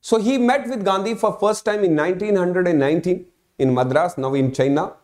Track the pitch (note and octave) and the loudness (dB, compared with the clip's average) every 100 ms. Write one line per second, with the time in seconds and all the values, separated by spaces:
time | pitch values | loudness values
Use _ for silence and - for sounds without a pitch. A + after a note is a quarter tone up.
0 | - A3+ G#3+ C4+ A#3+ C#4 A#3 B3 F#3+ F#3+ | 0 0 2 2 2 2 -2 -4 0 0
1 | G3+ A3 G#3+ - G3+ G#3 - G#3 G3 D3+ | -2 -2 -2 0 -2 0 -2 0 0 2
2 | D#3 F#3 G#3 G3+ F3+ F3+ F3+ D#3+ C#3 D#3+ | 0 -2 0 0 0 0 0 2 2 0
3 | F3 F3+ - _ _ _ C3 B2+ B2+ C3+ | 0 -4 -6 _ _ _ 0 2 2 0
4 | F3 - C3+ C#3 C3 C3 C3+ C#3+ F#3+ - | 0 -2 -4 0 -2 0 0 0 -2 -10